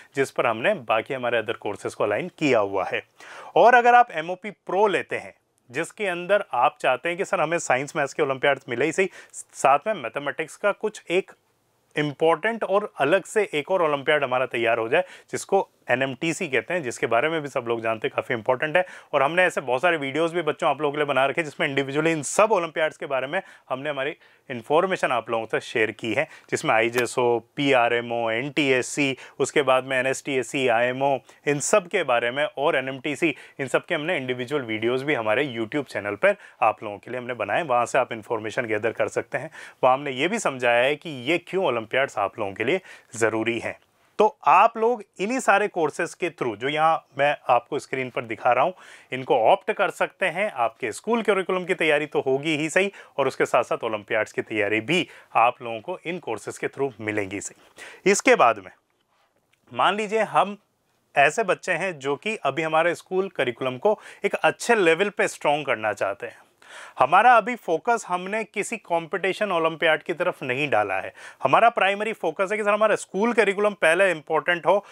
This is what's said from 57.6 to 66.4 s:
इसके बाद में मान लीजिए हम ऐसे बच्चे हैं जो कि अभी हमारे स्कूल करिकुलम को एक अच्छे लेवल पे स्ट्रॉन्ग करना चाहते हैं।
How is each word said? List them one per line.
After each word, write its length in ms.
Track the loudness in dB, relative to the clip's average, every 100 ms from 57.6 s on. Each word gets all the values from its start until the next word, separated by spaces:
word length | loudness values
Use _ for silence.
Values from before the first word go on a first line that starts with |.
| _ -20 -20 -2 0
इसके 240 | 2 4
बाद 240 | 6 6 2
में 140 | -6 -20 _ _ _ _ _ _ _ _ _
मान 200 | 0 2
लीजिए 260 | 2 -2 -2
हम 380 | 0 0 0 -4 _ _ _ _ _ 2
ऐसे 260 | 4 2
बच्चे 300 | -2 -2 -2
हैं 260 | -4 -4 -4
जो 180 | -4 -4
कि 200 | -4 -4
अभी 260 | -4 -2
हमारे 320 | 0 2 2
स्कूल 340 | -2 -4 -4 -2
करिकुलम 500 | -2 -2 -2 -4 0
को 220 | 0 0 -6 -6
एक 100 | -4
अच्छे 400 | 0 0 0 2
लेवल 340 | 4 4 4 2
पे 200 | 0 -2
स्ट्रॉन्ग 380 | 0 0 0 0
करना 260 | -2 -2
चाहते 340 | -2 -4 -4 -10
हैं। 120 | -16